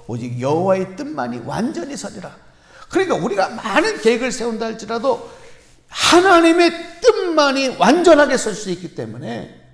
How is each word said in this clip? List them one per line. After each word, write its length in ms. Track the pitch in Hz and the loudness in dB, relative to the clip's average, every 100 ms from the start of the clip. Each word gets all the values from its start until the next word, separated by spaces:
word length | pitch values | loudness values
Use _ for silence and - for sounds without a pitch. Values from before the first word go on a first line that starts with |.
| - | -12
오직 340 | 117 123 123 | -10 -8 -6
여호와의 560 | 131 160 190 190 190 - | -2 0 0 0 -2 -10
뜻만이 440 | 294 311 123 120 | -10 -8 -8 -8
완전히 560 | 127 143 240 339 339 247 | -8 -6 -6 -6 -10 -12
서리라." 380 | 202 202 175 - _ _ _ - - | -14 -14 -18 -20 _ _ _ -20 -6
그러니까 280 | 349 381 226 | -2 -2 -2
우리가 340 | 180 403 - | -2 -2 -4
많은 500 | 226 220 262 415 403 | -4 -4 0 0 0
계획을 320 | 226 240 254 | 0 0 -2
세운다 320 | - 233 220 226 | -4 -6 -6 -8
할지라도 640 | 226 208 226 262 233 - - - - _ _ _ | -10 -8 -4 -2 -4 -6 -20 -20 -20 _ _ _
하나님의 1120 | - - 339 381 339 330 339 339 - - - | -2 4 6 6 6 6 6 2 0 -10 0
뜻만이 760 | 494 415 370 311 285 269 269 - | 2 4 2 2 2 2 -2 2
완전하게 640 | 180 339 339 294 285 262 | 4 4 6 6 6 2
설 160 | 220 | -2
수 160 | 190 190 | -6 -6
있기 240 | 175 175 | -8 -10
때문에 680 | - 113 113 113 117 - - - | -10 -12 -12 -12 -12 -14 -18 -20